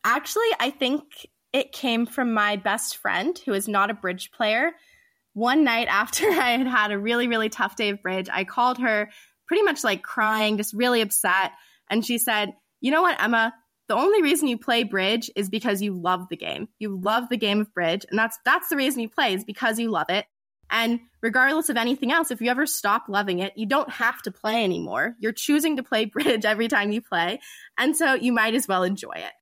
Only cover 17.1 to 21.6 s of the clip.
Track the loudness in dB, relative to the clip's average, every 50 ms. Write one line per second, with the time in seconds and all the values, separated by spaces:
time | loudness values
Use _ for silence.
17.1 | 0 0 0 -2 -2 0 0 2 2 2 0 -2 _ -2 0 0 0 -2 -4 -4
18.1 | 0 0 0 0 -2 -4 _ 2 2 2 0 -2 -2 0 0 0 0 -2 -6 -4
19.1 | _ 0 0 0 0 -2 -4 -8 -8 -2 -2 -2 0 0 -2 0 0 -2 0 0
20.1 | -2 -2 -2 _ _ _ _ _ _ _ _ _ 0 0 2 0 0 -2 -4 _
21.1 | _ _ -6 0 2 4 4 4 4 2